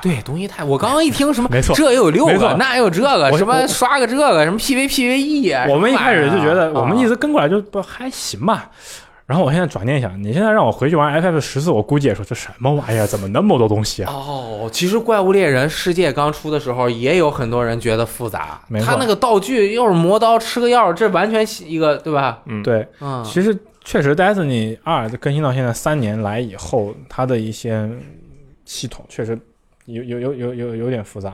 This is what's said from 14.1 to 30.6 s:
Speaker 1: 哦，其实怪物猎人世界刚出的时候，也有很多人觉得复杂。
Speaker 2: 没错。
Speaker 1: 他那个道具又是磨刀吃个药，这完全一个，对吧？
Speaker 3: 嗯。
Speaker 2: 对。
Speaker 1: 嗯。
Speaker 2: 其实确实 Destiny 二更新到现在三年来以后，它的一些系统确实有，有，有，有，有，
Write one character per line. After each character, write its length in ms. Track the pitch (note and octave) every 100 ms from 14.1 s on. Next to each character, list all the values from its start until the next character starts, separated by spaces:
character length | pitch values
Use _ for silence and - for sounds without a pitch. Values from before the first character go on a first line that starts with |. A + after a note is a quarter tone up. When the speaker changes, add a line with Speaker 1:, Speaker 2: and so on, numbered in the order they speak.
Speaker 1:
哦， 580 | C#3 C3+ C#3 A#2 G#2+ A2+
其 140 | - F3+
实 120 | A3
怪 220 | A3+ G#3+
物 100 | F#3
猎 160 | G3 E3+
人 220 | C3 C#3+
世 240 | - -
界 180 | F3 E3+
刚 220 | C3 D3
出 180 | D3+ D#3
的 80 | D3+
时 140 | B2+
候， 160 | B2 B2
也 260 | A2+ B2 F3+
有 160 | D3+
很 180 | C#3+ A#2+
多 140 | A#2+ A#2
人 140 | A#2
觉 160 | A2+ A2
得 100 | A#2
复 220 | - A#2+
杂。 320 | G#2 D#2 D2+ -
Speaker 2:
没 120 | A2
错。 80 | A2+
Speaker 1:
他 100 | -
那 80 | B3
个 100 | G3+
道 240 | B3 G#3
具 320 | F#3+ B3+ G3+
又 160 | A3+ A#3+
是 60 |
磨 260 | F3 E3+ G#3+
刀 180 | A3+ A3+
吃 220 | A3+ B3
个 80 | A#3+
药， 240 | B3 G3+
这 160 | E3+ A3
完 200 | E3+ G#3
全 160 | A3 G#3+ - E3+
一 120 | D#3+
个， 160 | D#3 C#3+
对 140 | -
吧？ 300 | D3 C3+ A2+ -
Speaker 3:
嗯。 160 | G#2+
Speaker 2:
对。 240 | G#2+ A2+ G#2+ -
Speaker 1:
嗯。 240 | C#3+ C3
Speaker 2:
其 180 | A2 F3
实 160 | G3+ G3 - _ -
确 160 | G#3+
实 120 | C#3+
Destiny 640 | D3+ F#3+ G3+ D3+ B2 A2 A2+
二 240 | - D#3+ A2
更 200 | B2 D3
新 100 | C#3+
到 120 | D3+
现 100 | B2+
在 80 | B2
三 260 | A2+ D#3 D3+
年 240 | A2 G#2+
来 180 | G#2 G#2+
以 160 | A#2+ F#2
后， 380 | - B2+ G#2 A2+ C3+
它 180 | - B2+
的 120 | A#2+
一 100 | A2
些 400 | G#2+ A#2+ A2 G#2+ A#2+ C#3+ D#3 E3 C3+ - - -
系 200 | - B2+
统 200 | - -
确 160 | -
实 160 | A2+ A2+ - _ _ _ -
有， 180 | A#2
有， 160 | B2 A#2+
有， 140 | B2+
有， 200 | C3 B2
有， 220 | B2